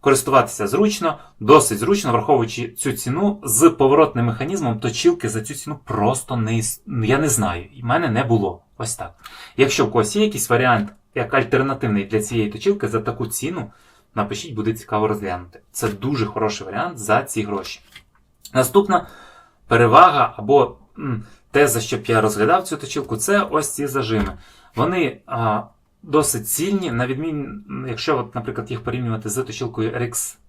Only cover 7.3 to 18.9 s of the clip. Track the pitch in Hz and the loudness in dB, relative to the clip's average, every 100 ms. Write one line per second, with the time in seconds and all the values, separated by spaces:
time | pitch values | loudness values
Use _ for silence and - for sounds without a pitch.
7.3 | 131 95 87 90 - 120 160 165 113 123 | 0 -2 -4 -12 -10 -2 0 0 0 2
8.3 | 113 98 - _ _ 113 - 90 _ - | 0 0 -6 _ _ -8 -8 -12 _ -20
9.3 | - - - 135 - 117 117 107 - 107 | -20 -16 2 2 4 2 2 0 2 0
10.3 | - - 120 127 117 104 - _ - 117 | 0 0 2 4 2 0 -10 _ -6 -2
11.3 | 135 117 131 135 135 123 104 98 110 107 | -2 0 0 0 -2 -2 -2 0 -2 -2
12.3 | 117 104 107 196 202 113 110 110 123 117 | -2 -2 -2 -2 0 -2 -2 -4 -6 -6
13.3 | - 139 180 107 _ _ _ _ - 104 | -6 -6 -8 -10 _ _ _ _ -6 -6
14.3 | 101 165 110 107 110 - 107 107 104 98 | -6 -8 -4 -4 -4 -4 -2 0 -2 -4
15.3 | 90 87 - _ - 110 101 123 143 104 | -8 -10 -20 _ -4 -4 -4 -4 -2 -2
16.3 | - 107 - 92 104 127 143 104 104 - | -2 -4 -4 -8 -6 -6 -8 0 0 0
17.3 | 113 104 101 92 - _ - _ _ _ | -6 -4 -6 -8 -16 _ -20 _ _ _
18.3 | _ - - - 202 208 | _ -4 0 4 4 4